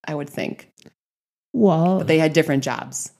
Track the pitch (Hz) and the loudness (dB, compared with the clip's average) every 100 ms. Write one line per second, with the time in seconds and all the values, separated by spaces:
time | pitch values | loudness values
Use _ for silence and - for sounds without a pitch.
0 | - 151 143 - - - - _ - _ | -8 -10 -10 -8 -10 -10 -18 _ -20 _
1 | _ _ _ _ _ 247 208 165 175 190 | _ _ _ _ _ 2 4 4 2 2
2 | 160 160 156 160 156 139 135 120 - - | 2 2 4 2 2 -2 -2 -8 -10 -12
3 | - | -14